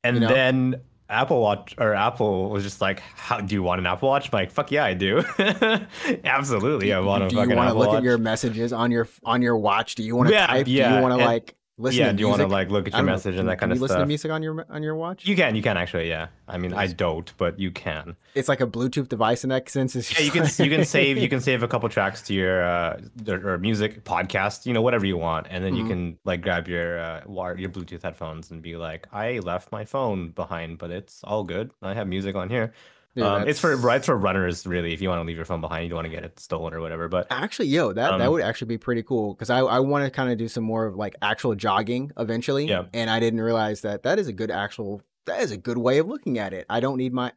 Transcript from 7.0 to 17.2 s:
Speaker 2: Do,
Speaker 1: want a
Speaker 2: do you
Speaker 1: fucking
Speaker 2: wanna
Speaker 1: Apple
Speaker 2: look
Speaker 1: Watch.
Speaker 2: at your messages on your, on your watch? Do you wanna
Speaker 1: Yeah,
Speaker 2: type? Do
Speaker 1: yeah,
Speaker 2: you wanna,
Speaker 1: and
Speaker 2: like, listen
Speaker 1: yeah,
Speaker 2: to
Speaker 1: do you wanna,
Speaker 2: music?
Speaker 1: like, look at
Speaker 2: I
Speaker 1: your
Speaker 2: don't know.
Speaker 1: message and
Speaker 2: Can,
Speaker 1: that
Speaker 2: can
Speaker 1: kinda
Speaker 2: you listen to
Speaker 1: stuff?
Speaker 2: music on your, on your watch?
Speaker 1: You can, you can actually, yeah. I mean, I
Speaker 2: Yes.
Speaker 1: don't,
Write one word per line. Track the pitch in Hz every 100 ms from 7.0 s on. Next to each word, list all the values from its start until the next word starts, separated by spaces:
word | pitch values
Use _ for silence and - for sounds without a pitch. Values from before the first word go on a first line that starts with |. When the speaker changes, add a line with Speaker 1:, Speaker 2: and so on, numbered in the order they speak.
Speaker 2:
Do, | 98
Speaker 1:
want | 98
a | 95
Speaker 2:
do | -
you |
Speaker 1:
fucking | 120 120
Speaker 2:
wanna | 123
Speaker 1:
Apple | 110
Speaker 2:
look | 104
Speaker 1:
Watch. | 110
Speaker 2:
at |
your | 123 120
messages | 113 110 123 110 117
on | 117 120
your, | 120 113 -
on | 117 123
your | 120 113
watch? | 104 101 -
Do | -
you | 110 120
wanna | 156
Speaker 1:
Yeah, | 214 175
Speaker 2:
type? | 127 131
Do |
Speaker 1:
yeah, | 135 123 107
Speaker 2:
you |
wanna, | 127 127
Speaker 1:
and |
Speaker 2:
like, | 127 117 - _ _ -
listen | 123 123
Speaker 1:
yeah, | 110
Speaker 2:
to |
Speaker 1:
do | 101
you | 104
wanna, | 101
Speaker 2:
music? | 95
Speaker 1:
like, | 98 95
look | 101 92
at |
Speaker 2:
I | 113
Speaker 1:
your |
Speaker 2:
don't | 95
know. |
Speaker 1:
message | 95 101
and | 90
Speaker 2:
Can, | 90
Speaker 1:
that | 92
Speaker 2:
can | 101
Speaker 1:
kinda | 123
Speaker 2:
you |
listen | 131 92
to |
Speaker 1:
stuff? | 90
Speaker 2:
music | 151 156
on | 156
your, | 156 156 156
on | 151
your | 156 156
watch? | 165 185 190
Speaker 1:
You | 185
can, | 147
you | 110
can | 113 92
actually, | 90 90 82
yeah. | 80 80 - -
I | 90
mean, | 90
I | 92
Speaker 2:
Yes. | 95
Speaker 1:
don't, | 85 90 80